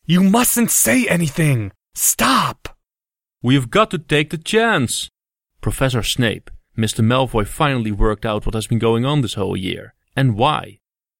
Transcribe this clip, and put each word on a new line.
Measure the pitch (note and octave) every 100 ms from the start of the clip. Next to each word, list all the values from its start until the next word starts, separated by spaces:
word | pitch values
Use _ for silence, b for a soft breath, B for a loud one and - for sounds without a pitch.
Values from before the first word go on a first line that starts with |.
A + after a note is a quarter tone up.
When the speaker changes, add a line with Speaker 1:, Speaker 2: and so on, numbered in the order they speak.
| -
Speaker 1:
"You | F3+
mustn't | F#3+ A3+ B3 A#3+ A3+
say | - A3 B3+ A#3+
anything! | F3 D#3+ - D#3 B2 G2+ - _
Stop!" | - - - A#3 B3+ - - - - _ _ _ _ _ _
Speaker 2:
"We've | A#2+ C#3 A#2
got | G3 G#3+
to | E3+
take | - D3 D3+
the | D#3+ - A3
chance!" | A3+ F#3+ A#2 - - _ _ _ _ _
Professor | - - C3+ A#2+
Snape, | - - A#2 F#2 - - _ -
Mister | A2 -
Malfoy | A2 B2+ B2+ A2+ G#2
finally | - D3+ B2+ A2
worked | G2+ A2 G#2+ A2+
out | G#2+
what | G#2+ A2
has | -
been | A#2
going | A2+ A#2 C3
on | D3+
this | A#2 A2
whole | F#2+ F#2+
year, | F#2 E2+ G2+ _ _ -
and | C3+ G2+
why. | C#3 D3 F2+ G2+ _ _ _